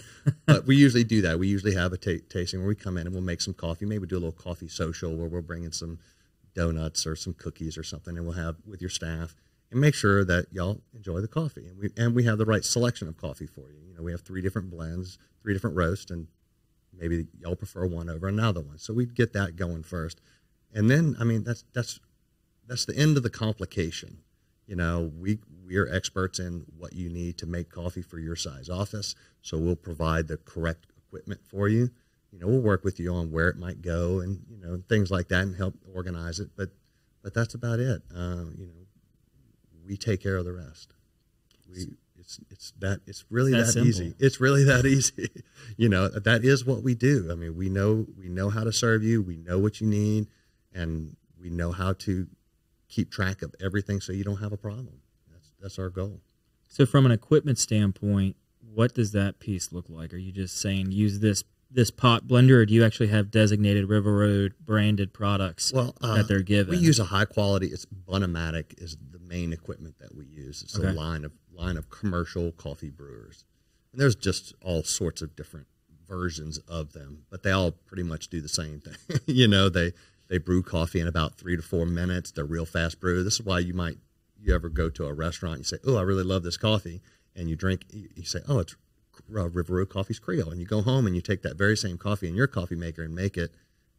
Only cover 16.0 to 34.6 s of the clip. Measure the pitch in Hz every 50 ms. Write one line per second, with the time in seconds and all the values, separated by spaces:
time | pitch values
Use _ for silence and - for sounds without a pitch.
16 | - - 87 85 80 - _ _ _ _ _ _ _ _ _ _ _ _ - 90
17 | 82 82 85 82 80 - - - 85 85 87 - 101 - - 90 92 90 85 82
18 | 82 85 80 80 92 98 101 107 113 110 87 85 73 71 73 - - - 107 123
19 | 123 120 120 - 117 - - 98 98 87 82 92 90 85 85 80 78 - 90 85
20 | 78 82 - _ _ _ _ _ _ _ _ _ _ _ - 107 107 117 139 160
21 | 170 147 - - 117 117 113 107 101 120 113 - - _ - - 110 - - -
22 | _ _ _ _ _ _ _ _ _ _ _ _ _ 113 123 - - - - 139
23 | 151 156 147 139 120 - - - 110 110 104 - 92 - - 101 82 82 - -
24 | - - - - _ _ _ _ _ _ _ _ _ - 95 87 85 82 85 85
25 | 82 80 76 82 92 101 107 104 107 - 76 90 92 92 92 101 85 60 85 95
26 | - - - 95 92 90 - - 90 87 87 85 73 80 80 80 87 - - 90
27 | 87 85 85 87 87 87 85 - - 82 87 87 82 - - 87 85 90 - 92
28 | 85 - 85 82 80 80 85 - - 82 67 67 67 82 90 92 104 - 110 104
29 | 101 - - _ _ _ _ _ - - 82 80 82 87 87 - - 90 80 76
30 | 80 80 80 82 80 78 78 - _ - - 87 82 82 80 - _ _ _ _
31 | _ _ - - - 104 98 - _ - 98 98 101 104 110 117 123 123 - _
32 | _ _ _ _ _ _ 104 87 85 104 127 131 117 104 98 - - 95 - -
33 | 85 87 87 87 82 80 78 80 82 90 - - 87 90 - - 85 87 82 85
34 | 85 87 95 92 87 95 98 87 - - 117 101